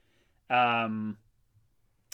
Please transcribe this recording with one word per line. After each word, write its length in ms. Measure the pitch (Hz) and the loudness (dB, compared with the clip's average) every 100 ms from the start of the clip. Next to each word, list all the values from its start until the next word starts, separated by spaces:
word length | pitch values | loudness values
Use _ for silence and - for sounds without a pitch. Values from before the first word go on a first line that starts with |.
| _ _ _ _ - | _ _ _ _ -2
Um, 680 | 123 120 117 113 110 107 104 _ _ _ _ _ _ _ _ _ | 2 2 2 -2 -4 -8 -10 _ _ _ _ _ _ _ _ _